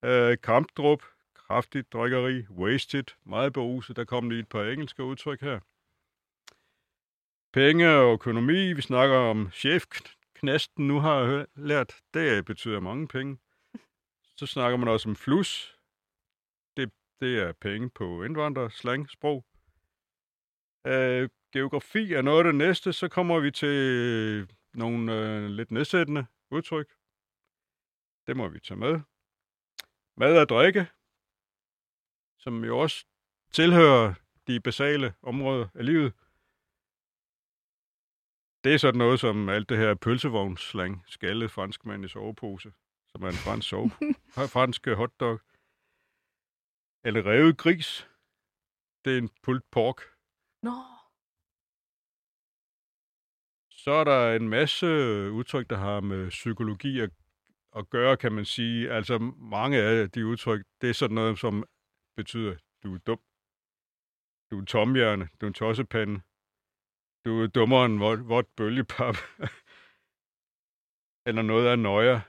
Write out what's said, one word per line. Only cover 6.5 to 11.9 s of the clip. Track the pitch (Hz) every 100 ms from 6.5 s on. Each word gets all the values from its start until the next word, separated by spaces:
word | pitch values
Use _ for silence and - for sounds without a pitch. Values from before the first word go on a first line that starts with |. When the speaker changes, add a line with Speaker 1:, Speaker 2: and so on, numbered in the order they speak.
| _ _ _ _ _ _ _ _ _ _
Speaker 1:
Penge | - 139 160 170
og | 151 127
økonomi, | 113 - 113 123 175 190
vi | 160
snakker | - 123 135 131
om | 120 107 101
chefknasten, | - 135 170 - - - - _ - 143 147 - - 143
nu | 143
har | 151 147
jeg | 123
hø-, | 139 143 - 147
lært, | 147 123